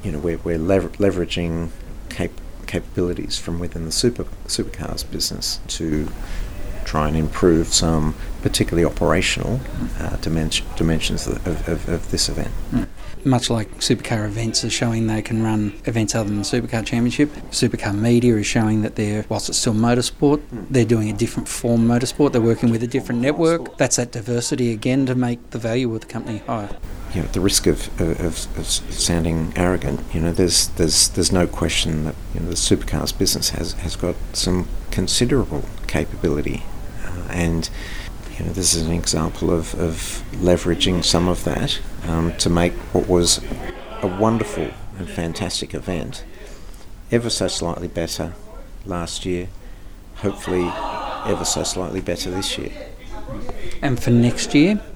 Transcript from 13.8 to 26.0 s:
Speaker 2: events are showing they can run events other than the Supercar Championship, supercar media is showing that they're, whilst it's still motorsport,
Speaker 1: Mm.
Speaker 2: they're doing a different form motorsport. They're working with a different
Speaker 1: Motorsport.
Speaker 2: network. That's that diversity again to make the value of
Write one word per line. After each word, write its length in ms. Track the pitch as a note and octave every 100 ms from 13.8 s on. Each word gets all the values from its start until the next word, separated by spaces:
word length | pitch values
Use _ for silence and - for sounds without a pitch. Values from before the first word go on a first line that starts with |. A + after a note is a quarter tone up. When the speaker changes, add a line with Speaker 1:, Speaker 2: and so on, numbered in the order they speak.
| - B2+ - A2+ G#2
Speaker 2:
events 400 | G#2+ A2+ G#2+ A#2
are 40 |
showing 380 | - A#2+ A2+ A2
they 140 | G#2+
can 200 | G#2+ A2+
run 320 | A2 G#2+ G#2 - -
events 280 | A#2 A2
other 140 | A#2 G#2
than 120 | G2+
the 40 |
Supercar 420 | G2+ B2 A#2+ A#2 G#2
Championship, 440 | A#2 A#2+ A#2+ D3 - -
supercar 460 | - B2 - G#2+ G2+
media 380 | A2+ A#2+ A#2+ A2
is 100 | G#2
showing 360 | A#2 A2 A2
that 160 | G#2+ -
they're, 260 | G#2+ G#2 G#2
whilst 180 | G#2+ -
it's 100 | -
still 160 | -
motorsport, 680 | G#2+ A#2+ A#2+ A#2+ - D3 D3
Speaker 1:
Mm. 280 | - A#2 F#2+
Speaker 2:
they're 140 | C3+
doing 260 | A2 A#2 G#2+
a 40 |
different 340 | G#2 A2+ - A#2
form 400 | - A#2+ A#2 A#2
motorsport. 460 | A#2+ B2 - C#3+
They're 80 | B2+
working 280 | A2+ A2+ A#2+
with 140 | A2+
a 40 | A#2+
different 340 | C3 - A#2+
Speaker 1:
Motorsport. 20 |
Speaker 2:
network. 540 | B2+ D3+ E3 E3+ A#2 -
That's 180 | B2+ -
that 160 | B2
diversity 600 | - G#2 A#2+ A#2+ C3 A#2+
again 320 | A2 B2+ C3 C3
to 100 | B2+
make 360 | B2 A#2+ -
the 60 | A#2+
value 380 | A2+ A#2 B2+
of 60 | A2